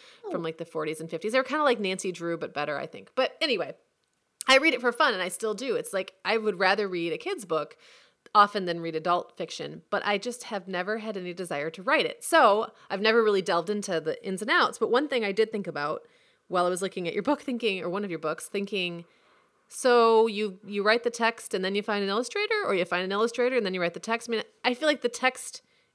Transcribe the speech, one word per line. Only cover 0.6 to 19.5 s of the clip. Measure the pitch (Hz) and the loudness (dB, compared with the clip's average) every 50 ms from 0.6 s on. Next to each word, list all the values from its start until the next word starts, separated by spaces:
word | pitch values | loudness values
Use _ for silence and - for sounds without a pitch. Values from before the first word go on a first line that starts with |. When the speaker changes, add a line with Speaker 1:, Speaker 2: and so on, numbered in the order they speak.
| 170 | -10
Speaker 2:
forties | - - 160 156 156 156 156 | -8 -6 -4 -4 -4 -4 -6
and | 160 165 | -8 -8
fifties. | - 160 185 208 | -8 -6 -4 0
They | 220 254 | 0 0
were | 262 | 0
kinda | 254 262 311 302 | 0 0 2 2
like | 277 247 208 | 2 2 2
Nancy | 202 185 190 185 - 185 | 0 -2 -2 -2 -4 -6
Drew, | 175 165 170 170 170 | -6 -4 -4 -4 -4
but | 160 156 151 - | -4 -6 -6 -4
better, | - 147 151 147 139 | -4 -4 -4 -4 -6
I | 131 | -6
think. | 143 - 104 98 - _ | -8 -12 -16 -18 -6 _
But | - 262 - - - | -2 -2 -2 -2 -2
anyway, | 330 302 240 180 160 135 - - _ _ _ _ _ _ _ _ _ _ _ _ - | -2 0 0 -2 -2 -6 -8 -14 _ _ _ _ _ _ _ _ _ _ _ _ 4
I | - 269 269 | 6 6 8
read | 294 330 285 | 8 4 2
it | 233 | 2
for | 240 247 | 0 0
fun, | 233 - 311 269 220 | 2 4 4 4 4
and | 185 | 2
I | 180 180 | -2 -4
still | 175 - 220 220 214 | -4 -4 -4 -4 -4
do. | 196 254 277 214 | -4 -2 -2 -2
It's | 151 - - - | -2 -2 -4 -4
like, | 190 185 - - _ - | -4 -4 -6 -10 _ -2
I | 185 214 | 0 0
would | 226 214 214 190 175 | 0 0 -2 0 2
rather | 190 185 202 202 208 196 | 2 2 2 2 0 -2
read | 180 170 170 170 | -4 -4 -4 -4
a | 156 160 | -4 -6
kid's | - 349 403 302 208 | -6 -8 -8 -8 -6
book | 170 165 156 147 - - - - - - - _ _ _ _ _ - - | -4 -4 -4 -4 -6 -10 -20 -20 -20 -20 -20 _ _ _ _ _ 2 6
often | 214 208 208 - 208 190 | 6 6 6 4 0 -2
than | 175 170 170 | -2 -2 -2
read | 165 165 160 | -4 -4 -4
adult | 160 160 175 175 175 - - _ | -2 0 2 2 2 0 -4 _
fiction, | - 175 160 - - 170 - - 165 - _ | -10 -10 -10 -8 -10 -10 -10 -12 -14 -8 _
but | - 202 - | -4 -2 0
I | 208 208 196 | 0 -2 -2
just | 202 240 226 - - | -2 -6 -8 -10 -10
have | - 233 196 180 190 | -10 -10 -8 -8 -6
never | 185 180 180 196 214 226 | -6 -4 -4 -4 -6 -6
had | 214 220 202 | -6 -8 -8
any | 196 180 180 | -8 -8 -8
desire | 175 180 185 165 160 143 147 160 | -8 -8 -8 -6 -4 -4 -4 -6
to | 160 202 | -6 -6
write | 180 226 302 302 190 | 0 2 2 2 2
it. | 156 - - | 0 -4 -6
So | - - - - 262 214 196 214 220 - - - - - | -2 2 6 8 8 8 8 6 2 -2 -8 -16 -10 -6
I've | - 190 | -4 0
never | 202 220 220 233 220 | 2 4 6 6 6
really | 214 202 190 | 6 4 2
delved | 175 202 180 170 165 175 | 2 2 2 2 0 0
into | 208 208 196 - 180 160 | -2 -4 -2 -2 -2 -2
the | 156 160 147 - - | -2 -2 -4 -4 -6
ins | 196 190 180 | -6 -6 -4
and | 214 226 | 0 2
outs. | 330 349 277 - - - | 4 4 4 2 2 0
But | 226 - | 0 2
one | 226 247 302 294 | 2 2 2 2
thing | 277 240 220 | 0 0 0
I | 196 | 0
did | 190 196 220 214 | 2 2 2 2
think | - 208 196 | 0 -4 -6
about | 175 147 143 147 151 156 - - _ _ _ _ _ _ _ _ - | -6 -6 -4 -4 -4 -4 -6 -10 _ _ _ _ _ _ _ _ -2
while | 180 180 180 | 0 2 2
I | 175 | 2
was | 180 175 | 2 0
looking | 190 185 - 196 175 170 | -2 -4 -4 -4 -4 -2
at | - | -2
your | 202 | -2
book, | 180 269 294 277 | 0 0 0 0
thinking, | - - 247 226 247 214 190 185 | -2 -4 -4 -2 0 -2 -2 -2
or | 156 175 | -4 -4
one | 170 202 208 | -4 -4 -4
of | 196 | -4
your | 170 160 | -6 -4
books, | 160 156 156 - - | -4 -4 -4 -6 -8
thinking, | - - 196 202 196 220 190 180 175 170 170 170 - _ _ _ _ _ _ _ _ | -8 -6 -6 -6 -4 -4 -4 -4 -4 -6 -8 -12 -16 _ _ _ _ _ _ _ _